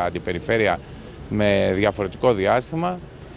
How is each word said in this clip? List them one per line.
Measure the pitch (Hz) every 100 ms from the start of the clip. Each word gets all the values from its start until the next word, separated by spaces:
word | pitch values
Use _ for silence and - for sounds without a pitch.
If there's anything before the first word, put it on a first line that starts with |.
| 87
αντιπεριφέρεια | 85 90 87 90 113 104 85 - - - - -
με | 104 104 98 95
διαφορετικό | 95 104 98 95 - 127
διάστημα. | 104 95 120 - 160 175 180 - - -